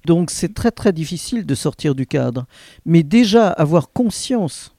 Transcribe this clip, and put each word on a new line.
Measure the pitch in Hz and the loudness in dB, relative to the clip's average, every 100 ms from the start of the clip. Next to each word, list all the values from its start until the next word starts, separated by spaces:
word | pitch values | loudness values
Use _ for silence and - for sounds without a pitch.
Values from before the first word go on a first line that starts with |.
| - | 0
Donc | 170 170 | 2 0
c'est | - - | -4 -6
très, | 214 233 | -2 -4
très | - 214 | 0 -2
difficile | 160 151 170 - 233 180 | -2 -4 -8 -6 -6 -4
de | 135 | -2
sortir | 156 - 151 131 | -4 -2 -2 -2
du | 131 | -2
cadre. | 143 127 123 127 _ - _ - | -2 -2 -4 -10 _ -20 _ 2
Mais | 165 | 4
déjà, | 147 220 226 226 202 | 4 4 4 4 4
avoir | - 151 170 143 | 2 2 2 0
conscience | - 240 - - 247 170 - - | -2 -2 -2 -4 -2 -4 -8 -20